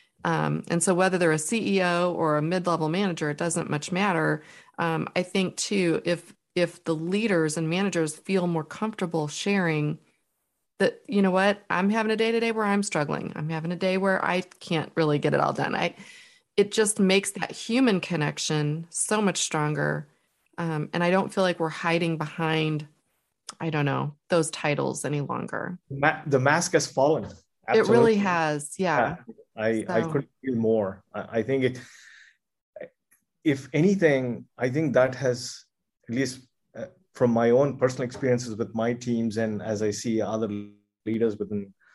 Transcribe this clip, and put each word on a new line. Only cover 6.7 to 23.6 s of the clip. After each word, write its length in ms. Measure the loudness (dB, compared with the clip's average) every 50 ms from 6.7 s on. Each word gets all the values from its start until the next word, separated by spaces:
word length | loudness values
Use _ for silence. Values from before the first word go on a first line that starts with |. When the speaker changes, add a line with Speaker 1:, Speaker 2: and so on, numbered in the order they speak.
| -2 -6 -6
Speaker 1:
the 100 | -4 -4
leaders 640 | -4 -2 -2 -2 0 0 2 2 2 2 2 0
and 120 | -2 -2 -2
managers 460 | 0 0 0 0 0 0 0 -2 -4
feel 320 | -8 -6 -2 0 0 2
more 180 | 2 0 -2 -4
comfortable 640 | -4 -6 -6 -6 -6 -4 -4 -4 -2 -2 -2 -2
sharing 720 | -2 -4 -4 -2 0 2 2 2 2 2 0 0 -2 -2 -6 -10 _ _ _ _ _ _ _ _ _ _ _ _ _ _ 0
that, 220 | 0 0 0 -2 -8 -2
you 120 | 0 2
know 120 | 4 4 4
what, 300 | 4 4 4 2 0 -2 _
I'm 220 | -2 0 2 2
having 220 | 2 0 0 0 0
a 40 |
day 140 | 0 0 0
today 220 | 0 0 0 0 -2
where 120 | 0 0
I'm 200 | 2 2 2 0
struggling. 480 | 0 0 0 0 0 -2 -4 -6 -8 -8
I'm 140 | -6 -6 -6
having 240 | -6 -4 -4 -6 -4
a 40 |
day 220 | -2 -2 0 0 2
where 260 | 2 2 2 2 2
I 180 | 0 0 0 -2 -6 -12 _
can't 320 | -8 -4 -2 -2 -2 -2 -2
really 240 | 0 2 2 2 2
get 160 | 2 2 2
it 60 | 2
all 120 | 2 2 0
done. 220 | -2 -2 -2 -2
I, 220 | -2 -2 -2 -4 -8 -16 -20 -20 -20 -20 -20 -20 _ _ _ _
it 160 | 0 0 2 2
just 260 | 0 0 0 2 2
makes 300 | 4 4 4 4 2 0 -4
that 200 | -6 -6 -6 -6
human 480 | -10 -6 -2 0 2 4 4 2 2
connection 880 | 0 -2 -2 -2 0 -2 -2 -4 -4 -2 0 0 0 0 -2 -4 -6 -10
so 320 | -8 -6 -2 0 0 2 2
much 160 | 0 0 0
stronger. 720 | -2 -2 0 0 0 0 0 0 0 -2 -2 -4 -6 -10 _ _ _ _ _ _ _ _ _ -6
Um, 320 | -6 -4 -2 -4 -4 -4 -2
and 100 | 0 2
I 80 | 2
don't 220 | 2 2 0 0 0
feel 120 | 0 0
like 160 | 0 0 0
we're 100 | -2 -4
hiding 480 | -4 -4 -2 0 0 2 0 0 -2 -2
behind, 680 | -4 -6 -4 -4 -2 0 0 0 0 0 -2 -4 -6 -8 _ _ _ _ _ _ _ _ _ _ _ -20 -14
I 120 | _